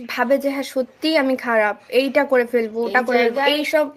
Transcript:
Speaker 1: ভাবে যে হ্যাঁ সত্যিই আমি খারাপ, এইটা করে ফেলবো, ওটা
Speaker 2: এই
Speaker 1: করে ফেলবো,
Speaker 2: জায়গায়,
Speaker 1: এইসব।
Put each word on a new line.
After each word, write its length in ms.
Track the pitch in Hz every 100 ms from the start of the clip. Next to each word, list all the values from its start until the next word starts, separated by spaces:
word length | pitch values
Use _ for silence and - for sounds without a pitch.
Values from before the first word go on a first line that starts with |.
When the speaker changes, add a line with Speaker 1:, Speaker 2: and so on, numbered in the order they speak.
| 240
Speaker 1:
ভাবে 300 | - 240 269
যে 120 | 277
হ্যাঁ 140 | 277
সত্যিই 540 | 269 269 254 _ 311 320
আমি 180 | 269 262
খারাপ, 400 | 254 226 208 202 -
এইটা 340 | 247 269 285
করে 220 | 277 254 240
ফেলবো, 380 | 240 220 226
ওটা 160 | 233 240
Speaker 2:
এই 60 | 247
Speaker 1:
করে 120 | 240
ফেলবো, 180 | 240 254
Speaker 2:
জায়গায়, 220 | 285 294
Speaker 1:
এইসব। 320 | 285 311 285